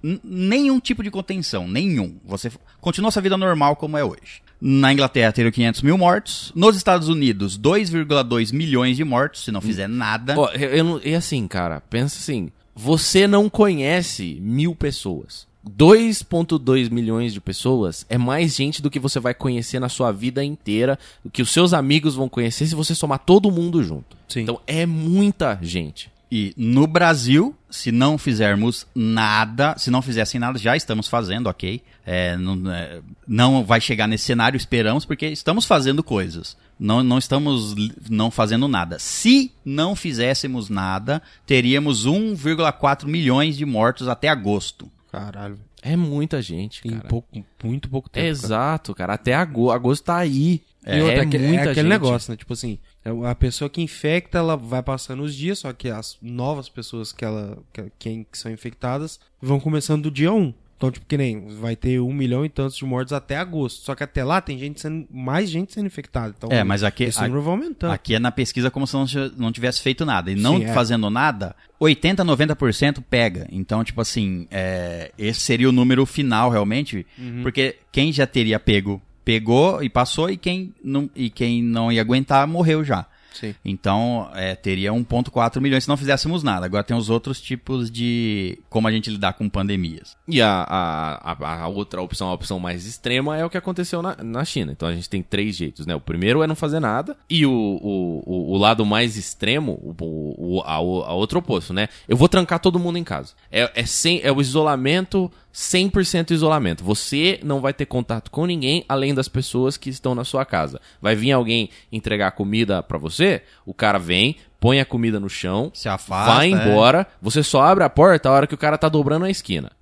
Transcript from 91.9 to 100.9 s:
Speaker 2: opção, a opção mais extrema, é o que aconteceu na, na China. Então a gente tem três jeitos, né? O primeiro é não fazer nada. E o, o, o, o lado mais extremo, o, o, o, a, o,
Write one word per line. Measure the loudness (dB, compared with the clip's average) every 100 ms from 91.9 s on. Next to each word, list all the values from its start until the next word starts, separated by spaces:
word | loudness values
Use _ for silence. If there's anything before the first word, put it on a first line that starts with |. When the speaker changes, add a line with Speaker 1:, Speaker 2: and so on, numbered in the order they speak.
| -8
Speaker 2:
opção, | -8 -6 -6
a |
opção | -6 -6 -6
mais | -6 -8 -12
extrema, | -10 -2 -2 -2 -4
é |
o | -4
que | -4
aconteceu | -6 -6 -4 -4
na, | -6 -8
na | -8 -6 -4
China. | -4 -6
Então | -6 -6
a | -6
gente | -6
tem | -8
três | -4 -4 -4
jeitos, | -4 -8 -8 -8
né? |
O | -6
primeiro | -6 -2 2 2
é | 2
não | -2
fazer | -4 -2
nada. | -2 -2 -6 -14 _
E | 2 4
o, |
o, | 2 0 -2 -4 -2 -2 -6 -4
o, | -4 0
o | 4
lado | 4 4 2
mais | 2 0 -2
extremo, | -10 -6 -2 -2 -4 -8
o, | -12 -10
o, | -8 -6 -8 -8 -4 -4
o, |
a, | -2 -2
o, | 0